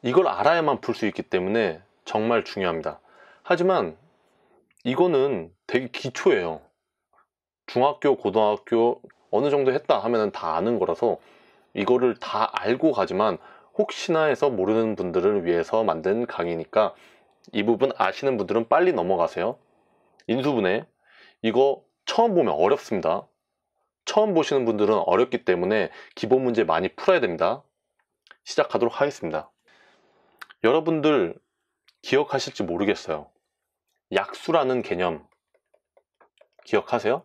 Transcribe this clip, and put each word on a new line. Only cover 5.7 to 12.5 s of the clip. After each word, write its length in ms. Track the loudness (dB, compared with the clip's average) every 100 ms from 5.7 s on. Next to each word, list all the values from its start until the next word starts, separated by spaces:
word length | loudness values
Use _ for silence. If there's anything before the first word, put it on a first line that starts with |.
| -4 -4
기초예요. 760 | -10 -10 -2 2 2 0 -8 _ _ _ _ _ _ _ _ _ _ -6
중학교, 500 | 2 2 2 2 2
고등학교 840 | 2 2 2 0 0 2 2 0 -10 _ _
어느 180 | 0 2
정도 240 | 2 2
했다 280 | 0 0 0
하면은 320 | 2 0 0
다 240 | -2 -4 -2
아는 240 | 0 0
거라서 380 | -2 0 -2 -2 _ _ _ _ _
이거를 420 | -6 0 2 2 -2
다 340 | -6 -2 -2